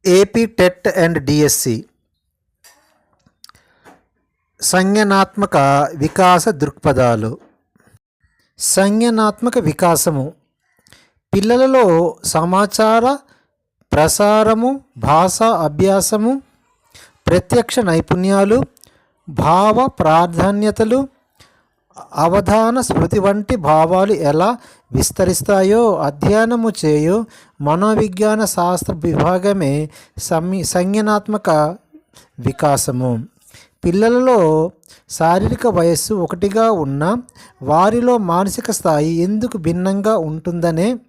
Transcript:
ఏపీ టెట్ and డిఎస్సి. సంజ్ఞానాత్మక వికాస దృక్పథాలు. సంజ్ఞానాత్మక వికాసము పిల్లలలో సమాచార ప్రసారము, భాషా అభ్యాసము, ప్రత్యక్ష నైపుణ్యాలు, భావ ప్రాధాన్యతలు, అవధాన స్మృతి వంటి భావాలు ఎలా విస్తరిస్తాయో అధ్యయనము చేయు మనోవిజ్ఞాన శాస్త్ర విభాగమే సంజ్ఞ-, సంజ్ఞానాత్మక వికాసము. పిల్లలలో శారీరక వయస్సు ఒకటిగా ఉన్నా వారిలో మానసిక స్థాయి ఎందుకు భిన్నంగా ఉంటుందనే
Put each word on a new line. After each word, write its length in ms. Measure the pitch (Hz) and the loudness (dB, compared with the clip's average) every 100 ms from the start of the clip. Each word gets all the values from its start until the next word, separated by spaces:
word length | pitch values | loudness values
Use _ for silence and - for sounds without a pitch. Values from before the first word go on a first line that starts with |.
| 190 | 4
ఏపీ 400 | 185 196 226 226 | 4 4 0 -2
టెట్ 420 | - 180 - 214 | 2 0 2 -4
and 320 | 185 165 165 | 0 0 0
డిఎస్సి. 640 | 135 147 147 - 131 113 - _ _ _ _ _ _ _ _ _ _ _ _ _ _ _ - _ _ _ - _ _ _ _ _ _ _ | -2 2 2 0 -4 -6 -8 _ _ _ _ _ _ _ _ _ _ _ _ _ _ _ -20 _ _ _ -20 _ _ _ _ _ _ _
సంజ్ఞానాత్మక 960 | - 180 190 208 208 196 190 - 202 160 139 143 147 160 | -2 0 2 0 2 2 0 -2 0 2 4 2 0 -4
వికాస 540 | 143 - 180 175 233 | -4 2 4 4 2
దృక్పథాలు. 880 | 156 147 - 156 127 123 113 110 131 _ _ _ _ _ _ _ _ _ _ _ _ | -2 -6 -2 -2 2 2 0 -4 -8 _ _ _ _ _ _ _ _ _ _ _ _
సంజ్ఞానాత్మక 1000 | - - 196 214 233 220 214 208 240 247 | -2 0 2 2 0 2 0 -2 -2 -2
వికాసము 760 | 160 143 175 165 180 147 139 - _ _ _ _ _ _ _ _ _ 196 | -2 0 0 2 0 -2 -6 -12 _ _ _ _ _ _ _ _ _ -2
పిల్లలలో 800 | 214 247 262 262 208 165 170 - - | 0 2 2 4 4 2 0 -4 -6
సమాచార 920 | 156 170 185 202 - 220 226 240 277 _ _ _ _ _ _ _ | -4 0 0 0 0 2 2 0 -2 _ _ _ _ _ _ _
ప్రసారము, 880 | 147 156 - 208 214 220 220 247 269 _ 120 | 0 0 2 2 4 2 2 -2 -4 _ -6
భాషా 500 | 117 156 185 - 226 | 2 2 2 2 0
అభ్యాసము, 960 | 185 151 147 190 196 185 214 226 269 _ _ _ _ _ - - _ - | 0 -2 0 2 2 0 0 0 -2 _ _ _ _ _ -20 -20 _ 0
ప్రత్యక్ష 520 | 175 - 240 - - | 0 2 -2 0 -2
నైపుణ్యాలు, 840 | 202 160 - 175 190 196 196 240 - _ _ _ _ _ - | 0 0 0 -2 0 2 2 2 -2 _ _ _ _ _ -10
భావ 580 | 135 143 175 208 240 269 | -2 2 4 4 2 0
ప్రాధాన్యతలు, 1200 | - - 160 175 165 190 202 214 208 220 254 277 _ _ _ _ _ _ _ _ - - - | 0 2 4 2 0 -2 0 -2 -2 0 0 -2 _ _ _ _ _ _ _ _ -20 -12 -2
అవధాన 680 | 165 196 190 214 220 254 | 0 0 2 2 2 -2
స్మృతి 380 | 240 - 170 220 | -2 -2 0 0
వంటి 360 | 190 202 202 247 | 0 -2 -4 -4
భావాలు 580 | 147 156 160 185 202 | 2 2 2 2 0
ఎలా 440 | 180 151 151 196 240 - _ _ | 0 0 0 0 -2 -12 _ _
విస్తరిస్తాయో 1000 | 131 - - 185 175 - 196 190 220 233 165 | -4 -4 -2 -2 -2 0 0 2 2 2 0
అధ్యయనము 760 | 147 143 - 214 226 240 226 - 156 | -4 -2 0 2 0 0 -2 -2 0
చేయు 400 | 151 156 208 220 - _ _ | 0 2 -2 -4 -14 _ _
మనోవిజ్ఞాన 840 | 143 165 208 220 220 180 214 214 208 | -2 0 0 0 -2 -2 0 0 -2
శాస్త్ర 480 | - 175 180 - | -2 -2 -2 -4
విభాగమే 960 | 170 170 156 160 185 196 196 143 147 156 - _ - | -6 -4 0 0 0 0 -2 -2 -2 -6 -12 _ -16
సంజ్ఞ-, 460 | - 160 175 190 | -4 -4 -2 -6
సంజ్ఞానాత్మక 840 | 156 180 180 208 208 208 208 214 202 156 151 190 _ 311 _ - _ - | -4 -2 -2 -2 0 -2 -2 -4 0 0 0 -4 _ -20 _ -20 _ -8
వికాసము. 840 | 123 - 151 139 - 123 127 117 - _ _ - _ _ 175 | -8 -2 0 0 -2 -4 -2 -4 -8 _ _ -20 _ _ -2
పిల్లలలో 840 | 185 220 247 262 233 160 156 165 _ _ - _ | 0 2 2 2 2 2 2 -2 _ _ -20 _
శారీరక 580 | - 165 180 202 - 240 | -2 0 2 0 -2 -2
వయస్సు 460 | 175 170 165 - | 0 0 0 -2
ఒకటిగా 580 | 214 170 175 202 214 226 | -4 -4 -4 -2 0 0
ఉన్నా 500 | 196 139 139 160 240 - - - _ | 0 -2 -2 -2 -4 -8 -20 -20 _
వారిలో 540 | 135 156 196 233 240 240 | 0 2 2 2 0 0
మానసిక 540 | 185 170 202 202 226 | 0 -2 -2 -6 -8
స్థాయి 400 | 202 175 151 156 | -4 -2 0 0
ఎందుకు 460 | 165 180 214 247 202 | -2 -2 -2 -4 -6
భిన్నంగా 600 | 160 170 190 196 208 202 | -4 -2 -2 -2 -2 -2
ఉంటుందనే 840 | 156 156 180 170 170 165 202 240 | -4 -8 -8 -4 -2 -2 -2 -4